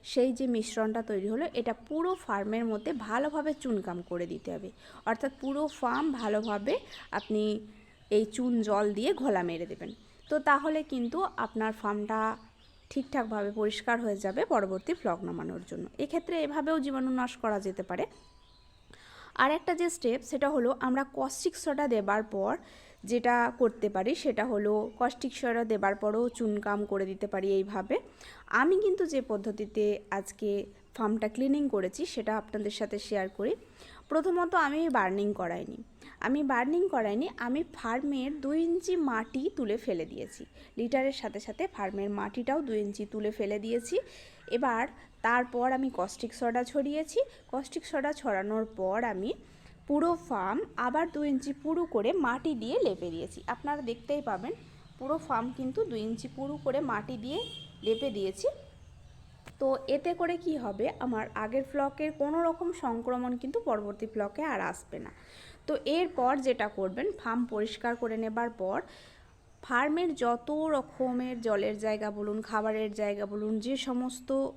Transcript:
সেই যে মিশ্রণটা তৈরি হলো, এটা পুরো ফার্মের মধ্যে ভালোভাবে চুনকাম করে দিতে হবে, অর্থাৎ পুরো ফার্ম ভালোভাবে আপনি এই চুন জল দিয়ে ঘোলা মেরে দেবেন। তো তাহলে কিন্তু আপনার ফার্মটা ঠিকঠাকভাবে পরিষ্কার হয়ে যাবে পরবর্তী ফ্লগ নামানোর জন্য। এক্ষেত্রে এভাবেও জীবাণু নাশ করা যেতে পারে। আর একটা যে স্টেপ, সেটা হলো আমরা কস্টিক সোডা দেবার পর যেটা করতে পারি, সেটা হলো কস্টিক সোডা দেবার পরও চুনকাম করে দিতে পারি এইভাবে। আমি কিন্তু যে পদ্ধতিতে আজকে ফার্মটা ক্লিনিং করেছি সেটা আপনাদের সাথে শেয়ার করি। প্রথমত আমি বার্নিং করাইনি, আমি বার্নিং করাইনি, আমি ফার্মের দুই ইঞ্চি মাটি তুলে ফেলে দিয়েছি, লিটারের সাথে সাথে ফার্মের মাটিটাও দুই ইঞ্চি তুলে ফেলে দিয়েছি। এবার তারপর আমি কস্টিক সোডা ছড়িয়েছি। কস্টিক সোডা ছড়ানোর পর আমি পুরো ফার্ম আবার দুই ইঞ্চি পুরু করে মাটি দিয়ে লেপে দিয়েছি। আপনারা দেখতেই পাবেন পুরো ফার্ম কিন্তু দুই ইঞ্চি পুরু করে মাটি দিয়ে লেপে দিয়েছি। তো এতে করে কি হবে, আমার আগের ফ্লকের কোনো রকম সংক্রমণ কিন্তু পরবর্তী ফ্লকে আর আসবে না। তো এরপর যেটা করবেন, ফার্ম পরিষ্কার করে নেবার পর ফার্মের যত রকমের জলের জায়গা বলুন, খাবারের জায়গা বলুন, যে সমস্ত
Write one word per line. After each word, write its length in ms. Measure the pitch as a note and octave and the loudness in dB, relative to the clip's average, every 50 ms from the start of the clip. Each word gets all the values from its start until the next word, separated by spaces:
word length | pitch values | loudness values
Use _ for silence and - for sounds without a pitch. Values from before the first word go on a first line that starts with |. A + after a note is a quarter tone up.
| - - | -12 0
সেই 180 | - C4+ A#3+ C4 B3 A#3+ | 4 4 4 4 4 0
যে 60 | C4+ B3 A#3+ | 0 0 2
মিশ্রণটা 480 | A3 A3 A3+ - A#3 A3 A3 G#3+ A#3 A3+ A3+ | 0 0 -2 0 0 0 0 0 -2 -2 -2
তৈরি 180 | G#3+ F#3+ F#3+ G3+ | -2 -2 0 -2
হলো, 120 | A3 B3+ E4 E4+ - A#3+ | -2 -2 -2 -2 -2 -2
এটা 120 | A3+ A#3+ A3 - - - | -2 -2 -4 -4 -6 -4
পুরো 220 | D4+ D#4 E4+ F#4 F#4 F#4 - | -2 0 0 0 0 -2 -2
ফার্মের 400 | - G#3+ G3+ G3 G#3 G#3+ A3+ A#3 A3+ | -4 -2 -2 0 0 0 0 0 0
মধ্যে 220 | G#3+ G#3 A3 D#4 F4 A#3 G#3+ G#3 | -2 -2 -2 -4 -4 -4 -4 -2
ভালোভাবে 440 | A3 B3 C#4+ D4+ D4 D#4 D4 D#4 D4 D4 | 0 0 0 0 0 0 0 0 -2 -2
চুনকাম 360 | - C4 A3+ G3 F#3 F#3 F3 F3 F3 - | -2 0 0 0 0 -4 -6 -6 -6 -4
করে 160 | F3+ F3 F3 E3+ | -4 -4 -2 -4
দিতে 160 | - D#3 - F#3+ F3 | -6 -8 -6 -6 -8
হবে, 140 | D#3 - F#3 - - - - - - - - | -6 -8 -10 -14 -16 -20 -20 -20 -6 -2 -2
অর্থাৎ 220 | A3+ A3+ - C4+ C4+ - | 0 0 -2 -4 -4 -4
পুরো 200 | C4+ C4+ C4+ C#4+ D#4 D4 - - | -4 -2 0 0 -2 -2 -2 -2
ফার্ম 280 | C4+ A#3+ B3 C4 D4+ D#4+ C4+ A#3 | 0 0 2 2 2 0 0 0
ভালোভাবে 540 | A3+ G#3+ G#3 G#3+ A3 A3+ G#3 G3+ G3+ B3 F#4 C5+ - - - - - - - G#3 | 0 0 0 0 0 0 -2 -2 0 0 0 0 -2 -10 -18 -18 -12 -6 -6 -6
আপনি 240 | - - G#3+ G#3 G#3+ G#3+ G#3 A3 - - - - - - - - - - G#3+ | -2 0 0 2 2 2 0 -2 -4 -12 -20 -20 -20 -20 -20 -20 -2 4 4
এই 80 | G#3 A3 G#3+ - | 4 4 4 0
চুন 160 | - B3 B3+ A#3+ A3+ G#3+ G#3+ | 0 2 2 4 4 4 4
জল 180 | G#3 G3+ G#3 G#3 G#3 G3+ | 4 4 4 2 2 2
দিয়ে 120 | A#3 D#4+ G4 - | 2 2 2 2
ঘোলা 200 | B3+ C#4 G3+ F#3 F3 F3 | 2 2 4 4 2 0
মেরে 180 | E3 E3 F3 - | -2 -4 -6 -6
দেবেন। 180 | - - E3+ - - - - - - - - - | -8 -10 -10 -12 -12 -14 -18 -20 -20 -20 -4 0
তো 60 | D4+ D4+ D4 D4+ | 0 2 6 6
তাহলে 320 | C#4+ C#4 C#4+ D#4+ D#4 D#4 D4+ - | 6 6 6 2 2 2 0 0
কিন্তু 260 | C4+ B3+ A#3+ A#3 C4+ E4+ G4 - - - A3+ | -2 -2 -2 0 0 0 0 0 0 -4 -4
আপনার 280 | G#3+ - A3 A3 A3 A3 A3 | -2 0 0 0 0 -2 -2
ফার্মটা 400 | - G#3 G#3 G#3 G#3 G#3 A3 A3 A3 A3 A3 - - - - - - - - - - - | -2 -2 0 0 -2 -2 0 0 0 0 -2 -4 -12 -20 -20 -20 -20 -20 -20 -20 -20 -4
ঠিকঠাকভাবে 600 | - C#4 C4 C4+ - C4+ A#3 A3 A3 G#3 G3+ G3+ G#3 A3 | -4 -4 -2 0 -2 -2 0 0 -2 -2 -2 -2 0 0
পরিষ্কার 360 | G#3+ G#3+ A3 - - - A#3 A#3+ A#3+ | 0 0 0 -2 0 0 0 2 2
হয়ে 140 | A3 G3+ G3 G#3 | 0 -2 0 0
যাবে 160 | F#3+ F#3+ C4+ G#4 - | -2 0 0 2 4
পরবর্তী 400 | D#4+ A3 G3 F#3+ F#3+ F#3+ - - F4 - | 4 2 4 2 -2 -4 -2 -2 -4 0
ফ্লগ 180 | - G#3+ E3+ F3 G3 F3 | 0 0 0 0 -2 -4
নামানোর 340 | E3+ E3 D#3+ E3+ F3+ F3+ F3+ - | -4 -4 -4 -6 -6 -8 -10 -10
জন্য। 140 | - E3+ - - - - D4 | -8 -8 -8 -8 -4 -4 -4
এক্ষেত্রে 300 | C#4+ - E4+ E4 - F4+ E4 D4+ | 0 0 -2 -2 0 -2 0 0
এভাবেও 300 | C#4+ D4 D#4 C#4+ D#4 D#4+ D#4+ C4 | 0 0 -2 2 2 2 2 2
জীবাণু 260 | C#4+ C4+ C4 B3+ C4 B3+ B3+ | 0 0 0 0 0 2 0
নাশ 120 | B3 B3 - - | 0 -2 -4 -2
করা 160 | - A3 G#3+ G3 G3+ | 0 0 0 0 -2
যেতে 160 | G3 F#3 - F#3 - | -2 -4 -4 -6 -4
পারে। 140 | F3+ F3+ G4 - - - - - - - - - - - - - - - - - - - - - - - - - - - | -2 -2 -2 -4 -6 -20 -20 -20 -20 -20 -20 -20 -20 -20 -20 -20 -20 -20 -20 -20 -20 -20 -20 -20 -20 -20 -20 -10 2 2
আর 80 | B3+ C#4 D4+ E4+ | 4 4 4 2
একটা 140 | - - F4 D#4+ | 2 0 2 2
যে 60 | F4 F4 E4+ | 2 0 0
স্টেপ, 240 | - - A#3+ A#3 C4+ - - | 0 0 0 0 0 -2 -4
সেটা 180 | - C4 C#4+ C#4 D4+ | 0 2 2 2 4
হলো 160 | C4+ A#3 A#3+ C4+ B3 - | 4 4 2 2 2 0
আমরা 160 | B3+ B3+ C4+ C#4 C#4 - | 2 2 2 0 -2 -2
কস্টিক 380 | C#4 C4 C4+ - - - F4+ - - | -4 -2 -2 -4 -2 -4 -4 -4 -2
সোডা 220 | - D#4+ C#4 C#4 D4 C4+ A#3+ | -2 -2 0 2 2 2 2
দেবার 280 | G#3+ G3+ G3+ G3+ G#3+ A3 G#3+ - | 2 4 2 2 2 0 -2 -2
পর 200 | G3 F#3+ G#3 C4+ - - - - - - - - - - G3 | 0 0 0 0 -2 -4 -16 -20 -20 -20 -20 -20 -14 -4 0
যেটা 260 | A#3 A#3+ A#3 B3 A#3+ A#3+ A#3+ A#3+ A#3+ - | 0 4 6 6 6 6 4 2 4 4
করতে 280 | B3+ A3+ A#3 - - G#3 G3+ | 4 2 4 2 -2 0 2
পারি, 180 | F#3+ F#3+ A#3 E4+ - - | 2 2 2 0 2 2
সেটা 200 | D4 A3+ - G#3+ B3+ | 0 2 2 2 2
হলো 200 | A3+ G3+ G#3 G#3 G#3+ G#3+ G#3+ A3+ G#3+ - | 2 2 4 4 4 2 2 -2 0 0
কস্টিক 320 | B3 B3 B3+ - - B3+ - - | 0 0 0 -2 -6 -6 -4 -2
সোডা 220 | - A#3+ A#3 A#3 A#3 A3 | 0 0 2 2 2 2
দেবার 220 | A3 G3+ G3+ G3 G3+ G3+ | 2 2 4 2 2 2
পরও 200 | G#3+ G#3 G#3 A3+ A#3+ A#3+ A#3 - | 0 2 2 2 2 0 0 0
চুনকাম 400 | A#3 G#3+ G#3 G#3 G#3 G#3 G#3 G#3 G#3 G3+ | 0 0 0 0 0 0 0 0 0 0
করে 140 | G3+ G3 F#3+ F#3+ | 0 0 0 -2
দিতে 160 | F#3+ F#3+ G#3 G3+ | -2 -4 -4 -2
পারি 160 | - F#3+ F#3+ G3 G3 F#3+ | -2 0 2 4 2 2
এইভাবে। 360 | F#3+ G3+ G#3 F#3+ F#3 G3+ C4 B4 - - - - - - - - - - - A3+ | 2 0 -2 -4 0 0 0 0 0 -6 -20 -20 -20 -20 -20 -20 -6 2 4 4
আমি 160 | C4+ E4 F#4+ F#4+ G#4+ | 6 6 6 6 6
কিন্তু 180 | G4 F#4 G4 F#4 E4 | 4 4 4 2 2
যে 80 | D#4 C4 B3 - | 2 0 0 0
পদ্ধতিতে 540 | G#3+ G3+ G3+ A3 G3+ G#3+ G#3+ G#3 - A3 G#3 G#3 G#3 G3+ - - F#3+ G3 | -2 -2 -2 -4 -4 -4 -6 -4 0 2 2 2 2 0 -2 -4 -4 -4
আজকে 320 | G3 - - - G#3+ G#3 G3+ G3+ G3+ G3+ - - - - - | -4 -6 -8 -4 -2 0 0 0 -2 -6 -14 -20 -20 -16 -4
ফার্মটা 320 | - A3+ G#3 G#3+ G#3+ A3 G#3+ A3 | -2 0 2 2 2 0 -2 0
ক্লিনিং 280 | B3 C4 C4+ C#4 D4 C#4+ C4+ A3+ | 0 2 2 4 2 2 2 2
করেছি 280 | G3+ F#3 F#3 - - E4 - - | 2 0 0 -2 -4 -6 -4 -4
সেটা 180 | C4 G#3+ A3+ G#3+ G#3+ | -4 -2 0 0 -2
আপনাদের 320 | G#3+ G#3+ - G#3+ G3+ G#3 G#3+ - | -2 -4 -4 -4 -2 -4 -2 -2
সাথে 180 | A3+ G#3 G#3 G#3 - | -4 -4 -4 -8 -4
শেয়ার 200 | - A3 G3+ F#3+ F#3+ - - | -2 0 0 0 -2 -4 -2
করি। 140 | G3+ C4 G#4+ - - - - - - - - - - - | -2 -2 -2 -2 -6 -20 -20 -20 -20 -20 -20 -20 -6 2
প্রথমত 420 | D4 D#4+ D4+ F#4+ E4+ F4+ F4 E4+ - F4 D#4 | 2 2 4 4 2 2 2 4 4 4 4
আমি 140 | C#4 - G#3 E4 E4 B3+ A#3 | 4 2 2 2 4 4 4
বার্নিং 300 | G3 F#3 F#3+ G3+ G3+ G#3 G3+ - | 4 4 2 2 2 0 0 0
করাইনি, 380 | F#3 E3+ E3+ F3 - - - - A3+ - - - - - - - - | -2 -4 -2 -4 -6 -8 -10 -12 -14 -18 -20 -20 -20 -20 -10 -4 0
আমি 140 | A3+ C4+ D4 D4 C4+ | 0 2 2 4 4
বার্নিং 300 | C4+ A#3+ B3 C4+ D#4 F4 F#4 F#4 - | 4 4 4 4 4 2 2 4 2
করাইনি, 320 | B3 A3 G#3 G3+ A3+ D4+ G4 - - A#3+ | 2 2 2 2 0 -2 -2 -4 -4 -2
আমি 140 | A#3+ B3+ D4+ E4 - - | -2 0 0 -2 -4 -8
ফার্মের 540 | - - A3+ A#3 B3+ C#4+ C#4+ C#4 C4 B3+ C#4 D#4 D4 C4+ | -6 -4 -2 -2 0 0 0 -2 0 -2 -4 -4 -4 -2
দুই 140 | C4+ D4 D#4+ E4+ E4 | 0 2 2 2 2
ইঞ্চি 260 | E4+ F#4 F4 - F4+ F4 D#4 C4+ | 2 0 2 0 2 2 2 2
মাটি 340 | A#3+ A3 A3+ A#3 - C4 C4+ F#4 - - | 2 0 -2 -2 -4 -2 -2 -2 -2 -2
তুলে 180 | B3 G3+ G#3 A3+ - | 0 0 0 0 0
ফেলে 200 | B3+ F#3+ E3+ D#3+ - | -2 -2 -2 -2 -6
দিয়েছি, 300 | - - - G#3+ - - - - - - - - - - | -6 -10 -10 -10 -10 -16 -18 -18 -18 -20 -20 -12 -6 -4
লিটারের 380 | A#3 A#3 C4 C4 C4 C#4 C4+ - | -2 2 2 2 2 2 0 -2
সাথে 200 | - G#3+ - G3+ - | -6 -6 -6 -6 -8
সাথে 180 | - G#3 - F4 F#4+ - | -8 -4 -4 -4 -4 -2
ফার্মের 360 | - G3+ F#3+ G3+ G3 G3 G3+ G3+ G3+ | -4 -4 -4 -2 -2 -2 -2 -2 -2
মাটিটাও 420 | G3+ G3+ G3+ B3+ A#3 C4 C4+ D#4+ D4+ B3+ | -4 -4 -4 -4 0 0 0 0 0 0
দুই 100 | A3 G#3+ G#3 | -2 0 -2
ইঞ্চি 180 | G3+ G3+ - G#3 G3+ | -2 -4 -6 -8 -6
তুলে 180 | - G#3+ G#3 G#3 G#3+ - | -6 -2 -2 -2 -2 -2
ফেলে 200 | G#3+ G3 G#3 G#3+ G#3 | -2 -2 -2 -2 -2
দিয়েছি। 320 | A3+ A#3 A#3+ A#3 - F4 A4+ - - - - - - - - - - - | 0 -2 -2 -2 0 -2 -2 -2 -2 -18 -20 -20 -20 -20 -20 -6 -2 0
এবার 280 | A#3+ C#4+ C4 A#3 A3+ A#3+ - - - - - - - - | 2 2 2 2 2 0 -2 -4 -14 -20 -20 -12 0 2
তারপর 400 | A3+ A#3+ B3 B3+ B3 B3 B3 A#3+ B3+ C4 C4 | 4 4 4 2 2 0 2 2 4 2 2
আমি 100 | C4+ C4 - - | 0 0 0 -2
কস্টিক 340 | F3+ G3 - - - A3+ - - | -2 -2 -2 -6 -6 -6 -4 0
সোডা 220 | B3 A#3+ A#3 B3 B3 A#3+ | 0 2 2 2 -2 2
ছড়িয়েছি। 480 | - D4 C4+ C#4+ D4 D#4 D#4+ D#4 - A#4 C#5 - - - - - | 0 0 0 2 0 -2 -2 0 2 0 0 0 -4 -20 -12 -6
কস্টিক 320 | - C4 C4+ - - E4+ - - | -6 -6 -6 -4 -8 -8 -6 -2
সোডা 200 | - C#4 C4+ - G3+ - | -2 0 0 0 -2 -2
ছড়ানোর 440 | - B3+ G3+ F#3+ F#3+ G#3 G#3+ A3 A3 A3 A3 G3+ | -2 0 0 0 0 0 0 0 -2 -2 -2 -2
পর 200 | F#3 F#3 G3 A3+ A#3+ A#3 G3+ | 0 0 2 2 0 0 -2
আমি 180 | F#3 G3 B3 - - - - - - - - - - - - | -2 -2 -4 -4 -6 -10 -20 -20 -20 -20 -20 -20 -20 -2 0
পুরো 220 | C#4+ D4 D#4+ E4+ E4+ E4 E4+ - | 2 4 4 4 2 0 -2 -4
ফার্ম 300 | C4 G3+ F#3 F#3+ G#3+ D#4 A4 - - - A#3+ | -2 0 0 0 0 -2 -2 -4 -4 -2 -2
আবার 200 | B3 B3 D4+ E4+ F4 - | 2 2 2 0 0 0
দুই 120 | D4 D4 D4 | -2 0 2
ইঞ্চি 200 | C#4 C4 C4 C#4 C#4 - | 2 0 0 -4 -6 -4
পুরু 200 | - D4+ D#4+ F4 E4+ D#4+ - | -2 0 0 0 0 2 0
করে 160 | A3 G3+ A#3 F4 F#4+ C#4+ | 2 2 2 2 2 2
মাটি 260 | A#3+ A#3+ C4+ - D#4+ D4+ A3+ | 2 0 0 -2 -2 -2 -2
দিয়ে 140 | A3 A#3 D4 B4 G4 | -2 0 2 2 2
লেপে 220 | B3+ F#3+ F3+ F3+ F3 E3 | 2 2 0 -4 -6 -6
দিয়েছি। 240 | E3 D3 - - - - - - | -6 -8 -8 -10 -10 -6 -6 -6
আপনারা 260 | - - - - D4 C4+ A#3 | -4 -4 -4 -4 -4 -4 -6
দেখতেই 320 | A#3 A#3 - - D4 D4 C#4+ B3+ | -6 -6 -2 -2 -2 -2 0 -4
পাবেন 240 | G3+ F3+ G3+ C#4 A4 - - - - - - - - - | -4 -4 -4 -8 -8 -10 -12 -20 -20 -20 -20 -20 -14 -10
পুরো 180 | B3+ C4+ D4+ D#4+ - | -2 -2 -2 -2 0
ফার্ম 200 | - C4+ A3+ A#3 B3+ B3 - | 0 0 0 0 -2 -4 -4
কিন্তু 220 | C4 B3+ C4+ A4 A4+ F#4 | -4 -2 0 0 0 0
দুই 100 | A#3+ A3 G#3+ A3 | 0 -2 -2 -2
ইঞ্চি 200 | A3+ A3 - B3+ - | -4 -4 -6 -10 -8
পুরু 180 | - C4+ C#4 D4 D4 - | -6 -6 -6 -6 -2 -2
করে 140 | C#4 B3+ C#4 D#4 C4 | 0 0 2 0 0
মাটি 260 | A3+ G#3 G#3+ - B3+ A3 G#3+ | -2 -2 -2 -4 -8 -8 -6
দিয়ে 140 | B3+ D4+ G4 A4+ - - - - - - - - | -4 -4 -4 -4 -6 -10 -14 -16 -16 -16 -4 2
লেপে 220 | G#3+ A3 A3+ C4+ C4+ G#3 | 2 2 2 2 -2 0
দিয়েছি। 320 | G#3 F#3+ F#3 F#3 - - C#5 C#5+ - - - - - - - - - - - - - - - - - - - - - | 0 -2 -2 -2 0 -2 -2 -2 -2 -16 -20 -20 -20 -20 -20 -20 -20 -20 -20 -20 -20 -20 -20 -20 -20 -20 -20 -6 -2
তো 60 | C#4 C4+ C4+ C4 - - C4 | 0 0 0 0 0 0 0
এতে 160 | C#4 - F4 F4 E4+ | 0 2 -2 0 2
করে 140 | F4 E4+ F4 E4+ F4 | 0 0 0 0 -2
কি 100 | F4 D#4 C#4 A#3 | -2 -2 -2 -2
হবে, 220 | G3+ G3 G3 A#3 - - - B3+ | -4 -2 0 -2 -2 0 -2 -2
আমার 180 | B3+ A#3 A3 A3 - - G#3+ G#3+ | -2 0 -2 -2 -4 -4 -4 -4
আগের 200 | G#3+ A#3 C4+ C4+ C4+ | 0 0 -2 -2 0
ফ্লকের 400 | - C#4+ C#4 C#4 C#4 D4+ D4+ D#4 D4+ D4+ | 0 0 0 0 0 -2 -4 -4 0 0
কোনো 180 | C#4+ D4 D4+ E4+ E4+ E4 | 0 2 2 2 2 2
রকম 200 | E4 E4 F4+ E4+ F4 - | 2 0 -2 -4 -2 -2
সংক্রমণ 500 | - B3+ A#3 A#3 A#3 B3+ B3 B3 B3 B3 B3 A#3+ | -2 -2 -2 -2 -2 -2 -2 0 0 -2 -4 -4
কিন্তু 160 | - C4 - A#4 A#4 D4 | -4 -4 -4 -2 0 0
পরবর্তী 380 | A3+ G#3+ G#3 G3+ G#3 G3+ A3+ A3 | 0 0 0 -4 -6 -6 -8 -6
ফ্লকে 300 | - A3 G3+ G3+ G#3 - D4+ D#4 | -2 -2 -2 -2 -2 -4 -4 -2
আর 80 | B3+ G3 F#3+ D#3 | -2 -2 -2 -2
আসবে 280 | - - - - - - - | -4 -6 -12 -12 -12 -12 -12
না। 60 | - - - - - - - - - - - - | -12 -16 -18 -20 -20 -20 -20 -20 -20 -20 -10 -4
তো 60 | - D4+ C4+ - - D4 | -2 -2 0 2 2 2
এরপর 360 | E4+ F4+ F4 - - B3 B3 C#4 C#4 B3+ | 2 2 2 2 2 2 2 2 2 2
যেটা 200 | C4 A#3+ - G#3 G#3 G#3 - | 0 2 2 0 -2 0 -2
করবেন, 280 | F#3+ F#3 F#3 A#3+ D4 G#4 - - | -2 -2 -2 -2 -2 -2 -4 -4
ফার্ম 200 | - A#3 A3+ A#3+ A#3+ A#3+ | -4 -2 0 0 0 0
পরিষ্কার 400 | A3 G#3 G#3+ A3 G#3+ - - A#3+ A#3+ A#3 | 0 -2 -2 -2 -4 -4 -2 -2 -2 0
করে 140 | B3 A3+ A3 A3+ A3+ | -2 -2 -2 -2 -2
নেবার 260 | A3 G#3+ A#3 A#3 A#3 A#3 - | -2 0 0 -2 -2 -2 -2
পর 180 | F#3+ F#3 G3+ - F#4 - - - - - - - - - - - _ - - - - - | -2 0 0 -2 -4 -6 -18 -20 -20 -20 -20 -20 -20 -20 -20 -20 _ -20 -20 -20 -6 0
ফার্মের 420 | C4 A#3+ C4+ D4+ D4+ E4+ F4+ E4+ D4 - | 2 4 4 4 4 2 2 0 0 2
যত 260 | A#3+ A#3+ A#3+ A#3+ A#3+ - D4+ D4+ D#4 D#4+ D4+ | 2 2 2 0 0 -2 -2 0 2 2 2
রকমের 600 | C#4 C4 - - - C4 B3+ B3 B3 B3+ B3+ B3+ A#3 A3+ | 2 0 -2 -4 -2 0 0 0 0 -2 -2 -4 -2 0
জলের 300 | A3+ G#3+ G3+ G3 - G#3+ G3+ A3 | 2 2 2 2 0 -2 0 0
জায়গা 240 | A3 G#3+ G#3+ G#3+ G#3 G#3 G#3 | -2 0 0 -2 -4 -4 -4
বলুন, 200 | G#3 G#3 G#3 A3 A3 - | -4 -2 -2 -4 -4 0
খাবারের 420 | A3+ G#3+ G#3+ A3 G#3+ A3 A3 G#3+ G#3 G#3+ | 0 0 2 2 0 0 -2 -2 -2 -2
জায়গা 240 | G#3+ G3+ G3+ G3+ G#3 G3 | 0 0 0 -2 -4 -4
বলুন, 200 | G3+ G#3 G#3+ G#3+ A3 G#3+ G#3 | -4 -2 0 0 0 0 0
যে 100 | A#3+ C#4 C4 - C4+ | 0 -2 -2 0 -2
সমস্ত 420 | B3+ B3 B3+ B3+ B3 B3+ B3+ - C4+ C4+ C4+ C4+ C4+ | -2 0 -2 -2 -4 -8 -4 0 0 2 2 0 -4